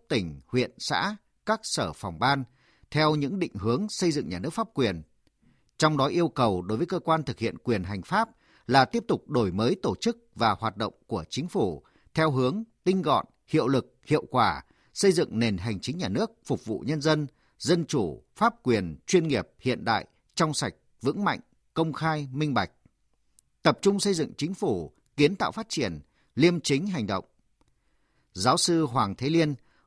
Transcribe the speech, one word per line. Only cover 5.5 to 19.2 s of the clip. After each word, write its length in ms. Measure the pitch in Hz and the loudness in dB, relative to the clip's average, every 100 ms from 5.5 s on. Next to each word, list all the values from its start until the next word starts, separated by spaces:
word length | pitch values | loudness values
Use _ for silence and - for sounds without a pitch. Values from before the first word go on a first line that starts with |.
| _ _ - | _ _ 0
Trong 180 | 156 151 | 2 4
đó 100 | 139 | 2
yêu 220 | 170 165 | 2 0
cầu 340 | - 120 92 | 2 2 2
đối 160 | 90 110 | -2 -4
với 80 | 170 | -2
cơ 120 | 180 | -2
quan 240 | - 160 | 0 0
thực 160 | - - | -2 -4
hiện 200 | 113 - | -6 -4
quyền 260 | - 110 | -2 -2
hành 180 | 98 101 | -2 -8
pháp 260 | 82 190 226 _ _ _ - | -2 -2 -2 _ _ _ 2
là 180 | 135 | 4
tiếp 200 | 131 233 - | 4 2 -2
tục 200 | 170 - | -4 -2
đổi 240 | 123 104 | 0 0
mới 240 | 90 113 - | 2 0 0
tổ 120 | - 92 | -2 -2
chức 160 | 233 233 _ | -2 -4 _
và 220 | - 113 98 | -2 0 0
hoạt 180 | 113 101 | -4 -4
động 180 | 107 - - | -6 -6 -10
của 180 | 104 78 | -8 -6
chính 180 | - 170 | -8 -4
phủ 340 | 202 107 73 - _ _ | -2 -2 -4 -12 _ _
theo 160 | - 160 | 0 0
hướng 340 | 131 127 185 226 _ | 2 0 0 -6 _
tinh 180 | - 190 | 0 0
gọn, 240 | 156 123 - _ _ | 2 0 0 _ _
hiệu 220 | 156 117 | 0 2
lực, 280 | 135 - _ - | 0 -2 _ -2
hiệu 180 | 147 - | -2 0
quả, 340 | 127 107 85 - _ _ | 2 2 0 -8 _ _
xây 180 | - 202 | 0 2
dựng 260 | 175 156 107 | 4 0 0
nền 180 | 117 95 | 0 -2
hành 240 | 107 98 | -4 -6
chính 180 | - 165 | -6 -6
nhà 100 | 131 | -4
nước 220 | 104 220 - | -2 -4 -6
phục 200 | - 127 | -6 -6
vụ 180 | - 107 107 | -4 -6 -4
nhân 140 | 156 | -2
dân, 260 | 147 156 147 - _ _ | 0 0 -2 -8 _ _
dân 260 | - 175 | 0 0
chủ, 380 | 156 143 90 62 - - | 0 -2 -2 -6 -16 -2
pháp 180 | 220 - | 0 0
quyền, 340 | - 110 90 73 - | 2 2 0 -6 0
chuyên 220 | 180 | 2